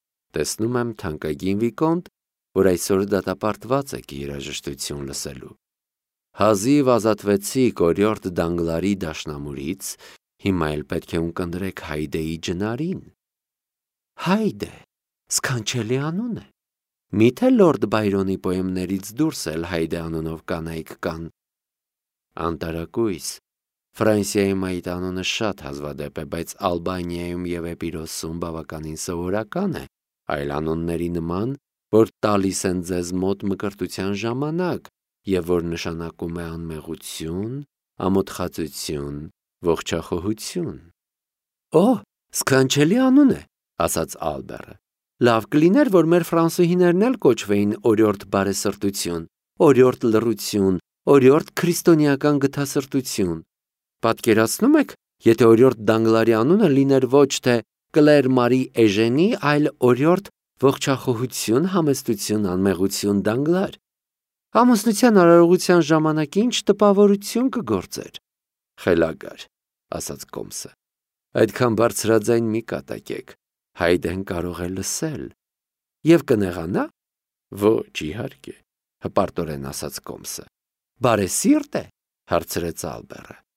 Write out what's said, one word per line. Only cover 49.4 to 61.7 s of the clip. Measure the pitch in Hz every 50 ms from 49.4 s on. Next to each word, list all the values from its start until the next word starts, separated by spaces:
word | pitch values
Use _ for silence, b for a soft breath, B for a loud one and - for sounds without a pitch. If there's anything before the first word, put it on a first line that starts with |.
| _ _ _ -
օրիորդ | 180 151 135 120 127 127 127 - -
լռություն, | 117 107 110 110 117 110 104 - - - 104 98 95 92 85 - _ _ _ _
օրիորդ | - 143 143 123 131 139 160 190 -
քրիստոնեական | _ - - 170 170 - - 180 170 156 151 147 139 135 151 151 147
գթասրտություն։ | 143 139 135 - 143 143 135 - 147 135 - - 139 131 - - - 98 87 82 80 - _ _ _ _ _ _ _ _ _ _ _ -
Պատկերացնում | 113 110 - - 120 107 110 113 110 - - 208 269 302
եք, | 311 269 - - - _ _ _ _ -
եթե | 113 113 - 123
օրիորդ | 113 113 110 127 131 120 110
Դանգլարի | 107 104 110 113 113 110 113 113 113 113 117
անունը | 110 113 143 180 214 233 160
լիներ | 135 135 139 135 139 131 127
ոչ | 117 127 143 143 139 -
թե | - - 127 120 117 - _ _ _ _ _ -
Կլեր | 156 151 151 151 147 131 127
Մարի | 131 127 120 120 127 131 120 - - 120
Էժենի, | 113 107 95 104 113 117 123 147 175 220 254 - -
այլ | 143 147 147 151 143 -
օրիորդ | _ - 123 123 120 139 160 180 185 202 - - _ _ _ _ _
ողջախոհություն, | 127 135 135 - - 143 135 123 - 131 123 110 127 120 - - - - 110 135 170
համեստություն, | 190